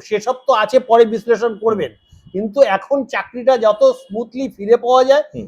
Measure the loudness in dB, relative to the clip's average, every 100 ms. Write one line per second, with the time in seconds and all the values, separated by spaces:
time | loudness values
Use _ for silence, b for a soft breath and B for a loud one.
0 | -6 -6 -4 -6 -2 -2 0 -2 2 2
1 | 2 0 -2 -2 -2 -4 -4 -4 -6 -10
2 | _ _ -12 -8 -2 2 2 2 -2 -4
3 | -4 -8 -8 -6 0 2 2 2 2 0
4 | -6 -10 -8 -8 -10 -6 0 0 2 2
5 | 4 2 0 -10